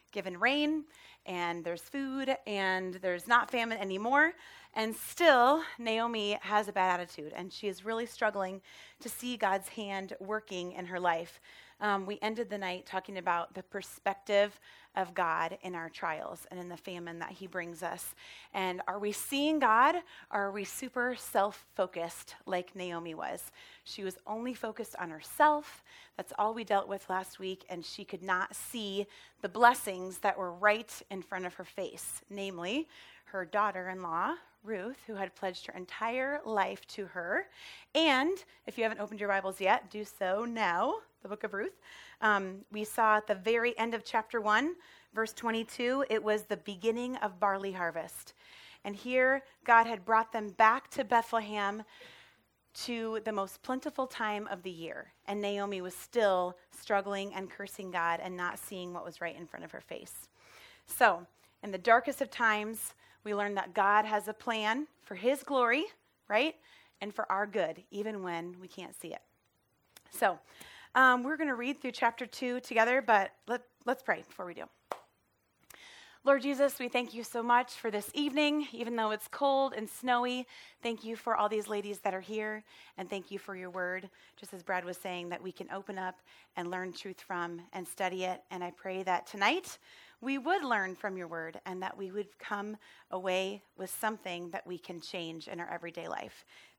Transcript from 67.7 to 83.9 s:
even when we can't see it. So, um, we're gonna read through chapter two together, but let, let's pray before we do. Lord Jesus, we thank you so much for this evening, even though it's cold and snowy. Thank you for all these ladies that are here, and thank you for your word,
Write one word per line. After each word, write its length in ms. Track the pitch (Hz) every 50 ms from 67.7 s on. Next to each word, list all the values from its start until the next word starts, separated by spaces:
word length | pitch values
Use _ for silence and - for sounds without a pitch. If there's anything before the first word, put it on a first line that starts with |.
| 160 175 - -
even 320 | - 202 208 220 214 196
when 340 | 185 180 170 165 170 175 180 180
we 100 | 185 175
can't 300 | - 202 180 - - -
see 140 | - 160
it. 80 | - - _ _ _ _ _ _ _ _ _ _ _ _ _ _ - - _ -
So, 280 | - - 240 190 175 - - - - - - - - - - - -
um, 280 | 262 262 254 247 247
we're 140 | 240 277 311
gonna 180 | 285 320 285 254
read 260 | 233 240 269 277 -
through 120 | - 254
chapter 320 | 233 - 254 233 233 - 247
two 340 | - - - 262 247 247 254
together, 420 | - - 233 226 226 240 254 269
but 280 | 226 226 220 202 190 - - _ -
let, 160 | 208 240 233 - _ _ _ -
let's 180 | 240 254 247
pray 220 | - - 175 170 196
before 200 | - - - 185
we 80 | 175 170
do. 100 | - - - _ _ _ - - - - _ _ _ _ _ _ _ _ _ _ _ _ - - - - - - - - - - - -
Lord 180 | 269 277 269
Jesus, 360 | 233 277 277 254 285 269 - -
we 100 | 247 240
thank 260 | - 247 247 220 208
you 80 | 233
so 200 | 226 - - 233
much 320 | 233 240 240 247 240 - -
for 160 | - - 226
this 200 | 208 208 202 - -
evening, 520 | 285 294 294 254 302 302 294 294 302 294 262
even 240 | 233 233 233 233 240
though 140 | 226 220 214
it's 180 | 214 214 - -
cold 460 | - - 285 277 269 269 269 269 -
and 120 | 214 214 196
snowy. 580 | - - - 254 247 240 247 247 247 254 247 - - - - - - _
Thank 220 | - 233 226 214 -
you 100 | 220 226
for 220 | 214 - 233 226
all 120 | - 208 202
these 200 | 220 214 208 208
ladies 300 | 214 208 202 208 202 -
that 140 | - 202 185
are 60 | 190
here, 440 | 175 190 214 214 214 214 214 214 214 _ - - - - - -
and 100 | 190 175
thank 220 | 208 196 180 -
you 80 | 202 196
for 160 | - - 190
your 160 | 180 185 180
word, 380 | 175 185 180 180